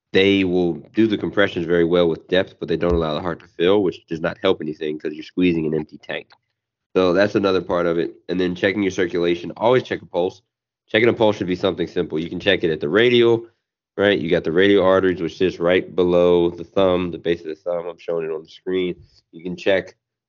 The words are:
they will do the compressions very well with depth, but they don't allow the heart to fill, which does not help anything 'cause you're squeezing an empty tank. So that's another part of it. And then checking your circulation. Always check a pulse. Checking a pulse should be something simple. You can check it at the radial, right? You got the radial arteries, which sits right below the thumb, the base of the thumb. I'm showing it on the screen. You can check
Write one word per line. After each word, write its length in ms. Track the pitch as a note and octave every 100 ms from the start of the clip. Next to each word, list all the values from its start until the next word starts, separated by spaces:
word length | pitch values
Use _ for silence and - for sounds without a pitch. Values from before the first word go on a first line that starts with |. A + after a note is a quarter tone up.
| _
they 320 | G2 F#2+ G2
will 300 | F#2 F2+ F2 D#2 -
do 140 | - A2
the 100 | G2+
compressions 480 | F2 - G2 F#2 E2
very 200 | F2 E2
well 240 | F2 E2+
with 180 | D#2+ -
depth, 280 | F2+ F#2+ -
but 80 | D2+
they 80 | E2
don't 200 | F2 E2+
allow 180 | D#2+
the 80 | D2+
heart 180 | F2+ D2
to 80 | D#2
fill, 340 | - E2+ G#2
which 220 | F#2 - -
does 120 | D#2+
not 180 | E2+ -
help 180 | G2 F2+
anything 400 | D#2 D2+ D#2 D2+
'cause 140 | D#2
you're 100 | D2+
squeezing 420 | D#2 - F2+ E2 D#2
an 60 |
empty 240 | D#2 D#2 D2
tank. 320 | - D#2 - _ _ _ _ _ _ F#2
So 160 | F#2
that's 220 | F2 G2+ A2
another 260 | G2 F#2
part 240 | F2 F2+ F2
of 120 | E2+
it. 180 | D#2+ - -
And 100 | F2+
then 180 | F2+ F2+
checking 260 | G2+ G2
your 100 | G2
circulation. 640 | F2+ F2+ F2 E2+ E2+ F2 -
Always 280 | A2 B2+
check 180 | B2 F2+
a 40 | E2+
pulse. 360 | F2+ F2+ - _ _ _ _ _
Checking 200 | A2 A#2
a 60 |
pulse 240 | A2 A2 G#2
should 100 | F2+
be 80 | F2+
something 320 | G2 E2 E2
simple. 320 | F2+ D#2 D#2
You 80 | E2
can 120 | F2
check 240 | G2+ F#2 F2
it 60 |
at 100 | D#2
the 80 | D2
radial, 580 | F#2 B2 A#2+ A#2 A#2 A#2 _ _ _ _ -
right? 240 | G2+ F2+
You 100 | D#2
got 140 | F2
the 80 | E2+
radial 320 | D#2+ G2 G2+
arteries, 380 | F#2 F#2+ F#2+ F2
which 160 | E2 -
sits 200 | F#2 -
right 360 | E2+ F#2 - E2+
below 540 | F2+ F2 F2+ F2 E2+
the 160 | E2+ E2+
thumb, 460 | - F#2+ F2+ F2+
the 60 | E2
base 220 | E2+ E2+
of 60 | E2
the 80 | D#2
thumb. 300 | F2 F2 E2+
I'm 100 | E2
showing 280 | - E2+ D#2+
it 60 |
on 80 | D#2
the 60 | D#2+
screen. 460 | - - F#2 F2+ E2+ - _ _
You 100 | E2+
can 120 | F2 F2
check 400 | - F#2+ F2+ - _ _